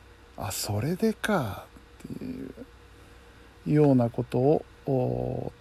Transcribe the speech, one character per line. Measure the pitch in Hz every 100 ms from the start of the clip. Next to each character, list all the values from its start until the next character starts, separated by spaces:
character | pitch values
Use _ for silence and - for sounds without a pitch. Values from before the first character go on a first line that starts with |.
| - - - -
「あ、 | 104
そ | - - 104
れ | 135 180
で | 220
か」 | 214 - 196 113 92 - - - - -
っ | -
て |
い | - -
う | - - - - - - - - - - - - 165
よ | 151 147
う | 131
な | 117
こ | 123
と | 123 123
を、 | 135 160 - - -
お、 | 131 123 123 123 127 - -